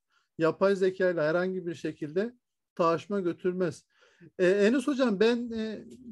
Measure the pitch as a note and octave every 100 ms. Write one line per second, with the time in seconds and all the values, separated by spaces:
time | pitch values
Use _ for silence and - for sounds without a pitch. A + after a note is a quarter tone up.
0 | _ _ _ - D#3+ D#3+ G3 G3 F#3+ F#3
1 | F#3 E3 D3+ E3 F#3 F#3 F3 D3 D#3+ -
2 | D3 D#3+ A#3 B3 _ _ _ - E3 E3
3 | - G3+ F3 E3 F3+ F3+ F3+ C3+ _ _
4 | _ _ E3 - F3+ G3+ G3+ C4+ D4 B3+
5 | B3+ F#3+ A3 A#3+ A#3+ A3+ A3 G#3+ - -
6 | A#3+